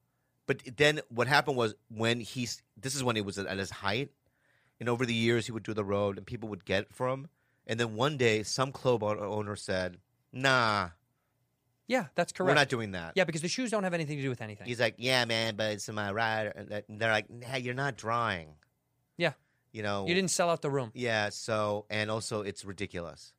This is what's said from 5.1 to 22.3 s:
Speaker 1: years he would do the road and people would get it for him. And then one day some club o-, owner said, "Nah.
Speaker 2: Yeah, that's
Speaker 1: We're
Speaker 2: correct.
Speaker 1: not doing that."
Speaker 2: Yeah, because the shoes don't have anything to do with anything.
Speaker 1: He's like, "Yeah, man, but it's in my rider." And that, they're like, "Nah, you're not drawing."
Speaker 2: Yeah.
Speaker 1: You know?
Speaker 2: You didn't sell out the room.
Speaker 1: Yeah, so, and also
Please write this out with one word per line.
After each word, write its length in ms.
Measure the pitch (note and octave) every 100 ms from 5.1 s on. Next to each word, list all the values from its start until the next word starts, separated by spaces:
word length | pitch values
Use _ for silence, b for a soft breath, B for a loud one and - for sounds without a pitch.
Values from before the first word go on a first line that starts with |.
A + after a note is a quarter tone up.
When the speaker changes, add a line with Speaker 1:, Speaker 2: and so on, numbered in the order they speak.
Speaker 1:
years 300 | A#2 A#2 A#2
he 80 | A2
would 100 | A2+
do 120 | G2+
the 100 | G#2+
road 320 | G2+ G2+ G2+ G2
and 100 | F#2+
people 220 | A#2+ A2
would 160 | G2
get 200 | - F#2+
it 100 | G#2+
for 140 | - B2+
him. 200 | C3+ C#3+ _ _ _ -
And 120 | A2+
then 160 | A#2 G#2+
one 200 | C#3 D3
day 260 | A#2+ A2
some 280 | G2+ - C3+
club 300 | - C3 A#2
o-, 160 | G#2 G#2+
owner 360 | G2+ G#2+ G#2 G2+
said, 420 | - F#2 F#2 F2+ _ _ _
"Nah. 560 | B2 C3+ C3 A2+ G#2 F2+ - _ _ _ _ _ _ _ _ -
Speaker 2:
Yeah, 200 | B3 E3
that's 180 | - F3 -
Speaker 1:
We're 80 | F#3
Speaker 2:
correct. 100 | D3+
Speaker 1:
not 120 | C#3
doing 220 | B2 G#2+
that." 200 | F#2 E2
Speaker 2:
Yeah, 100 | F3
because 180 | E3+ D#3
the 60 | E3+
shoes 220 | - B3+
don't 140 | G#3+
have 80 | F#3+
anything 220 | E3+ D3 D3
to 60 |
do 80 | C3+
with 100 | B2
anything. 260 | G#2+ G#2 A#2
Speaker 1:
He's 140 | A#2
like, 140 | A#2 G2+
"Yeah, 280 | B2 B2+ A#2
man, 300 | A2+ A2+ G#2+
but 160 | A2
it's 160 | G#2 -
in 60 |
my 160 | G#2+ G2+
rider." 420 | G#2 A2+ A2 G#2 -
And 120 | G#2
that, 140 | G#2 -
they're 240 | G#2+ A2+
like, 160 | G#2+ G2+
"Nah, 280 | A#2+ A#2+ C3
you're 180 | B2
not 220 | B2 C#3+ G#2+
drawing." 560 | G#2+ A#2 A2+ F#2 D#2 D2+ _ _ _ _ _ -
Speaker 2:
Yeah. 140 | E3+ - _ _ _
Speaker 1:
You 100 | A2+
know? 240 | G#2 G2+ G2
Speaker 2:
You 60 |
didn't 160 | F3+ F#3
sell 180 | - E3+
out 140 | E3
the 80 | D3+
room. 200 | C#3 A#2
Speaker 1:
Yeah, 340 | B2 A#2+ A2 G#2
so, 560 | - - G#2+ G#2 G#2 -
and 200 | G#2+ G#2+
also 300 | A2 G2+